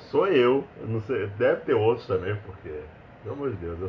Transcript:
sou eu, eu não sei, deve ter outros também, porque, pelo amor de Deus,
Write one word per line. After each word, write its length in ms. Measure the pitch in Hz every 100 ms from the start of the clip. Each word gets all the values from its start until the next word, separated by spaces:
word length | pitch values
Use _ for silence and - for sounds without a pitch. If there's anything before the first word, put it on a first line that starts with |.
| -
sou 160 | 143 196
eu, 360 | 151 120 135 - -
eu 80 | -
não 140 | 110
sei, 240 | 107 120 101 101
deve 220 | 127 -
ter 120 | -
outros 320 | 120 107 120 -
também, 320 | 95 90 104 -
porque, 240 | - 85 76 76 - - -
pelo 120 | - 143
amor 140 | 139
de 60 | 95
Deus, 260 | 85 85